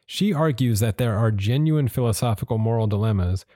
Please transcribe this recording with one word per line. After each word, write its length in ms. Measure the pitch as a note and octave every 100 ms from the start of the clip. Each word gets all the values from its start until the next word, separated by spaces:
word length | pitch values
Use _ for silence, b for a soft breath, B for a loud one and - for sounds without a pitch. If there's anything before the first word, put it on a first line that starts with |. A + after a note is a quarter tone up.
she 280 | _ - G3+
argues 480 | D3+ D#3+ B2+ B2 G#2
that 180 | A2+ -
there 180 | A#2+ G#2+
are 140 | A2+
genuine 560 | G#2 G2+ C3+ D#3 D3+ B2+
philosophical 720 | - A#2 G#2 B2 G#2+ - A2+
moral 300 | A2+ A#2 G#2+
dilemmas 580 | G2+ A2 G2+ F2+ F#2+ -